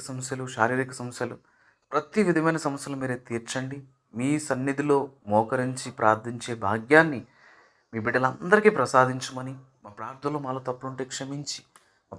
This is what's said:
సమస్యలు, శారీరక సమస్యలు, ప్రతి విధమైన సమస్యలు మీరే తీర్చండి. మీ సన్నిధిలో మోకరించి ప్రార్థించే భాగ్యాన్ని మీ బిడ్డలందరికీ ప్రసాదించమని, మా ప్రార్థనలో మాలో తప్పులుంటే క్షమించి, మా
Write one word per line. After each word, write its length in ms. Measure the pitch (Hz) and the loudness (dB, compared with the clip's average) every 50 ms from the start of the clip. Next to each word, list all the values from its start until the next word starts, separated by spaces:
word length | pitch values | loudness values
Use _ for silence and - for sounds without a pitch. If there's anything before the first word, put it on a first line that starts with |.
| - - | -10 -10
సమస్యలు, 360 | 131 127 127 - 139 127 131 127 - | -8 -8 -6 -6 -6 -6 -6 -8 0
శారీరక 400 | 120 110 117 127 127 131 127 127 - | 2 2 2 4 0 -2 -2 -4 -10
సమస్యలు, 360 | 123 123 120 - 127 117 117 - _ _ _ _ _ _ _ _ _ - | -10 -10 -6 -6 -6 -6 -6 -12 _ _ _ _ _ _ _ _ _ -2
ప్రతి 320 | 135 147 151 - - 214 208 175 | -2 -2 -2 0 0 2 4 4
విధమైన 320 | 165 160 156 165 165 156 - | 4 4 4 2 0 2 -2
సమస్యలు 320 | 147 139 135 - 147 139 135 | -2 -4 -4 -6 -8 -6 -6
మీరే 160 | 131 127 123 123 - - | -4 -4 -6 -6 -6 -6
తీర్చండి. 480 | 117 113 113 - - 131 131 131 139 143 131 - _ _ _ _ - 113 | -6 -6 -6 -4 -6 -6 -4 -6 -10 -12 -16 -18 _ _ _ _ -8 -4
మీ 120 | 123 139 147 151 151 - | -2 0 0 0 0 -2
సన్నిధిలో 500 | 135 123 131 139 135 135 143 147 143 139 127 - - _ - 101 | -2 -2 0 -2 -2 -2 2 2 2 2 2 -2 -10 _ -6 2
మోకరించి 640 | 104 107 113 110 135 127 127 127 127 131 - 131 - - | 2 2 4 2 0 -2 -2 -2 -4 -6 -10 -10 -6 2
ప్రార్థించే 540 | - 107 107 107 110 120 123 117 - - 117 | 4 4 4 4 0 -8 -10 -8 -8 -8 -8
భాగ్యాన్ని 680 | 113 110 98 107 113 113 127 147 156 165 160 143 - - _ _ _ _ - - _ _ _ _ _ _ _ - | -4 -2 -2 -2 -2 2 6 8 8 8 6 2 -6 -8 _ _ _ _ -20 -20 _ _ _ _ _ _ _ -8
మీ 60 | 113 107 | -4 -2
బిడ్డలందరికీ 640 | 123 113 127 127 131 127 - 147 180 208 208 208 214 208 - | 0 0 2 2 2 0 -2 0 4 4 6 6 6 4 4
ప్రసాదించమని, 760 | 127 123 - 131 131 127 127 127 - - 131 127 127 131 135 131 - _ _ _ _ | 0 4 6 6 6 6 4 -4 -6 -8 -8 -8 -10 -10 -12 -14 -18 _ _ _ _
మా 60 | 104 104 113 | -20 -16 -14
ప్రార్థనలో 400 | 110 120 131 131 139 143 151 147 139 | -14 -14 -14 -8 -6 -6 -6 -4 -6
మాలో 160 | 127 131 131 131 131 | -4 -6 -6 -4 -6
తప్పులుంటే 380 | 123 127 - 131 131 131 131 131 - | -8 -6 -8 -12 -8 -8 -8 -8 -8
క్షమించి, 460 | - 135 135 139 143 143 - - - - _ _ - _ _ _ _ _ _ | -10 -10 -8 -10 -10 -8 -10 -10 -12 -14 _ _ -20 _ _ _ _ _ _
మా 80 | - | -16